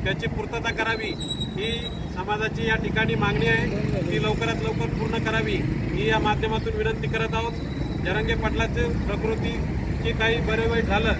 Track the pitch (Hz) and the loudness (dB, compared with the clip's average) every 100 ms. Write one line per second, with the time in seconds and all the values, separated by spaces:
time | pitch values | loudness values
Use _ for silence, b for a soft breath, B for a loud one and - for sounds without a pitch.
0 | 190 190 233 233 220 233 226 226 226 226 | -2 -2 -2 -4 -4 -2 -2 -2 0 0
1 | 214 165 - - - - 220 226 - - | -2 -4 -4 -4 -4 -4 -2 -4 -4 -6
2 | - 185 190 214 220 214 226 220 202 220 | -6 -6 -2 0 0 0 0 0 0 0
3 | 220 226 202 - 156 151 - - - 190 | 2 2 2 2 4 2 2 0 0 0
4 | - 214 214 220 233 220 220 220 226 - | 0 0 0 0 0 0 0 0 0 0
5 | 220 226 220 220 220 208 - - - - | 0 0 0 0 2 0 0 0 0 0
6 | - 220 214 427 - 220 226 214 220 214 | 2 4 4 2 2 0 0 0 0 0
7 | 214 220 220 220 233 226 - - - - | -2 0 0 0 -2 -4 -6 -4 -4 -2
8 | 269 262 - - 220 220 226 - 240 - | 0 0 0 0 0 0 0 2 0 0
9 | - 202 220 220 - - - - - - | 0 0 0 0 0 -2 -2 -2 -2 0
10 | - - 220 233 - 220 226 226 220 202 | 0 2 2 2 2 2 2 2 4 2
11 | 220 | 2